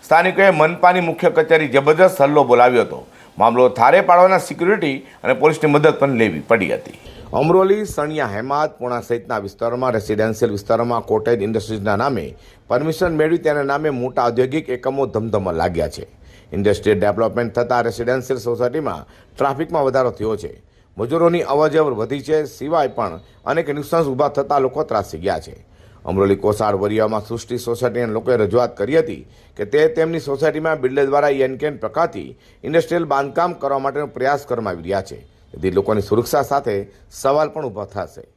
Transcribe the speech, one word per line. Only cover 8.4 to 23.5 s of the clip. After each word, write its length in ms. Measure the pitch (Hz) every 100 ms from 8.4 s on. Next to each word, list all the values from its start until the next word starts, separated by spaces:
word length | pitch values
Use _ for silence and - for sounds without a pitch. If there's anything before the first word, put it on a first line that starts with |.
| 127 143 156 -
પૂણા 220 | 123 120
સહિતના 420 | 104 120 98 113
વિસ્તારોમાં, 500 | 98 - 117 123 127
રેસિડેન્શિયલ 580 | 117 101 107 110 107 117
વિસ્તારોમાં 520 | 104 - 113 120 117
કોટેજ 360 | - 107 107 117
ઇન્ડસ્ટ્રીઝના 540 | 101 110 101 110 98 101
નામે 280 | 135 120 71 - - - _
પરમિશન 460 | 131 156 160 180
મેળવી 320 | 160 156 165 156
તેના 240 | 147 139
નામે 180 | 139 156
મોટા 360 | 131 123 123 120
ઔદ્યોગિક 420 | 113 131 147 151
એકમો 360 | 123 131 139 131
ધમધમવા 520 | 113 113 107 95 82
લાગ્યા 280 | 87 85 76
છે. 180 | - - _ - - -
ઇન્ડસ્ટ્રીયલ 480 | 76 101 107 113 101
ડેવલપમેન્ટ 540 | 104 98 113 110 117 120
થતાં 300 | 120 123 113
રેસિડેન્શિયલ 540 | 101 120 131 127 131
સોસાયટીમાં 680 | 120 117 123 160 139 82 69 - _ -
ટ્રાફિકમાં 500 | 139 135 165 160 135
વધારો 260 | 131 127
થયો 240 | 113 107 104
છે. 140 | - - _ _ _ -
મજૂરોની 440 | 117 160 170 175
અવરજવર 520 | 139 139 151 151 151 117
વધી 220 | 110 143
છે, 140 | 143 156 147
સિવાય 420 | - 139 170 139
પણ 300 | - 104 82 - _
અનેક 220 | -